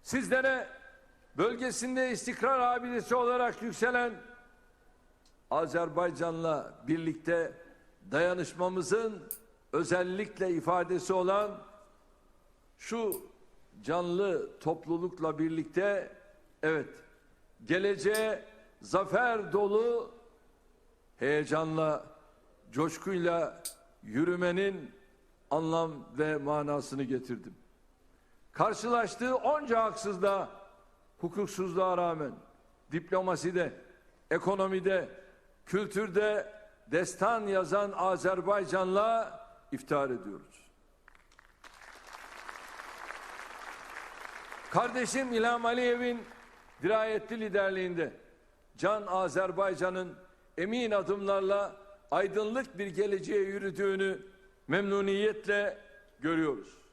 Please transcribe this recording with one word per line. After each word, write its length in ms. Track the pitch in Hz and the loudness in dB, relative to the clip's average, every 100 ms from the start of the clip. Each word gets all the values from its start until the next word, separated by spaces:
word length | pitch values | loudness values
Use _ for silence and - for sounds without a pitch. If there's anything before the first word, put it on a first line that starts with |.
Sizlere 640 | - 262 196 262 269 262 - - - - - - - 131 | -2 -2 2 4 4 0 -4 -12 -20 -20 -20 -20 -14 0
bölgesinde 720 | 208 240 254 - 247 254 254 | 0 2 -2 -2 -2 0 0
istikrar 640 | 226 - - 240 269 247 247 | 0 -4 0 2 4 4 2
abidesi 380 | 247 240 - | -2 -4 2
olarak 480 | 247 240 247 240 175 | 2 4 4 2 0
yükselen, 500 | 233 160 233 247 240 202 - - - - - _ - _ _ _ _ _ _ | -6 0 2 2 0 -4 -14 -20 -20 -20 -20 _ -20 _ _ _ _ _ _
Azerbaycan'la 1200 | 147 160 165 170 151 180 135 170 165 165 151 76 - 120 | -2 0 0 0 0 -2 -2 -4 -2 0 -2 -4 -12 -2
birlikte 680 | 165 165 156 - 170 165 - - - - _ - | 0 0 -4 0 0 0 -6 -20 -20 -20 _ -2
dayanışmamızın 1200 | 143 175 180 156 - 180 185 139 214 226 202 - - - _ _ | 2 2 0 -4 -2 -2 0 2 2 2 -4 -10 -10 -10 _ _
özellikle 760 | 151 156 180 180 190 208 - 185 | -2 2 2 2 -2 -4 -2 0
ifadesi 640 | 165 160 180 175 180 - | 0 2 2 2 -2 0
olan 380 | 190 180 196 208 - - - - _ _ _ _ _ _ _ _ _ | 2 4 2 0 -6 -16 -20 -20 _ _ _ _ _ _ _ _ _
şu 480 | - 226 220 - - - - - - - | -6 -2 -2 -2 -8 -20 -20 -20 -20 -14
canlı 760 | 107 170 175 175 202 160 - - | -2 -2 0 0 2 0 -4 -6
toplulukla 800 | 151 165 156 165 180 180 160 147 | -4 -4 -2 -2 -2 -2 -4 0
birlikte, 720 | 160 160 156 175 202 196 - - - - - _ | -2 -2 -2 0 0 0 -4 -14 -20 -20 -20 _
evet, 260 | 156 156 131 - - - _ _ _ _ | 0 0 -2 -12 -20 -20 _ _ _ _
geleceğe 800 | 117 175 202 196 170 214 220 202 - - - - | 0 2 2 2 2 2 2 -2 -8 -20 -20 -20
zafer 680 | 101 180 196 196 247 226 185 | 0 0 4 4 4 2 0
dolu, 600 | 185 202 214 233 233 - - - - - _ _ _ _ _ _ _ | 2 4 4 4 0 -4 -14 -20 -20 -20 _ _ _ _ _ _ _
heyecanla, 880 | 120 151 147 156 160 160 156 151 - - - _ _ _ - | 0 2 2 0 0 0 0 0 -6 -20 -20 _ _ _ -8
coşkuyla 880 | 135 160 - 190 185 170 170 147 - - - - - | -2 -2 -2 -4 0 2 2 0 -4 -14 -14 -20 -20
yürümenin 920 | 104 113 170 180 180 175 196 185 127 - - - _ _ _ | -4 0 2 2 2 2 0 -2 -12 -18 -20 -20 _ _ _
anlam 420 | 151 160 165 165 147 - 123 | 0 2 2 0 -4 -12 -2
ve 180 | 151 151 | 0 0
manasını 680 | 139 151 147 147 123 135 | 0 0 0 -2 -2 -4
getirdim. 520 | 131 131 127 117 82 - - _ _ _ _ _ _ - - | -2 -2 -2 -8 -10 -20 -20 _ _ _ _ _ _ -20 -20
Karşılaştığı 840 | - 190 208 233 240 208 - 247 254 | 0 2 2 0 2 0 -2 -2 0
onca 480 | 247 302 285 226 | 2 0 2 2
haksızlığa, 640 | 220 214 202 185 196 196 156 - - - - _ _ _ | 2 -2 -6 0 0 0 -2 -10 -20 -20 -20 _ _ _
hukuksuzluğa 760 | 170 175 202 - 185 170 185 180 | -6 -4 -4 -2 -2 2 2 4
rağmen 360 | 175 160 143 - - - _ _ _ | 2 0 -4 -6 -20 -20 _ _ _
diplomaside, 800 | 156 165 185 185 160 160 180 160 - - - - _ _ | -6 0 0 2 0 0 0 0 -4 -20 -20 -20 _ _
ekonomide, 800 | 170 175 196 190 190 180 190 151 - - - _ _ - | 0 2 2 2 2 2 2 0 -10 -20 -20 _ _ -2
kültürde 840 | 185 208 196 214 180 214 208 - - - - - | -2 0 -2 0 2 2 0 -2 -12 -20 -20 -2
destan 600 | 156 180 - 196 233 208 | 0 0 0 2 2 2
yazan 460 | 190 170 196 202 190 | 0 2 0 0 0
Azerbaycan'la 1400 | 185 180 160 190 170 202 175 180 185 190 220 226 208 - - - - | 0 2 2 0 2 0 2 0 2 4 4 2 -2 -10 -18 -20 -10
iftihar 380 | 127 - 147 139 | -10 0 0 2
ediyoruz. 600 | 120 98 92 - - - _ _ _ - - _ - - _ - - - - - - - - - - - - - - - - - - - - - - - - - - - - - - - | -2 -6 -12 -14 -20 -20 _ _ _ -20 -20 _ -20 -20 _ -20 -20 -20 -20 -18 -16 -16 -14 -14 -14 -16 -14 -14 -14 -12 -12 -12 -14 -14 -14 -14 -14 -16 -14 -14 -14 -16 -14 -14 -14 0
Kardeşim 600 | 175 240 247 247 262 262 | 2 2 0 0 0 0
İlham 340 | 233 233 240 233 | 2 2 2 2
Aliyev'in 560 | 240 247 240 247 240 - - - - - - | 2 2 2 0 -2 -8 -18 -20 -20 -20 -4
dirayetli 580 | 160 220 220 220 214 226 | 2 4 2 -2 -4 -4
liderliğinde 720 | 220 196 190 190 185 175 143 - - - _ _ _ - | 0 2 2 0 -2 -2 -4 -6 -20 -20 _ _ _ 0
Can 300 | 180 214 202 | 2 2 0
Azerbaycan'ın 1120 | 185 180 147 190 175 196 180 185 185 180 143 - - _ - | 0 2 0 0 2 0 2 0 -2 -6 -10 -20 -20 _ -6
emin 320 | 185 233 233 | -2 0 2
adımlarla 840 | 202 180 196 196 196 190 202 196 - - - - | 0 2 0 2 2 2 2 0 -6 -20 -20 -2
aydınlık 680 | 160 196 208 214 240 262 170 | 0 2 0 0 -2 -4 -6
bir 80 | 202 | -4
geleceğe 560 | 170 202 196 160 208 | 0 0 0 0 0
yürüdüğünü 760 | 196 196 196 180 196 196 196 190 - - - _ - | 0 -2 -4 0 0 2 0 -2 -10 -20 -20 _ 0
memnuniyetle 1120 | 175 202 196 196 196 214 214 202 202 202 - - - - _ | 0 2 2 2 2 2 0 0 0 0 -4 -16 -20 -20 _
görüyoruz. 580 | 151 165 160 127 - - - | 0 2 2 -2 -8 -20 -20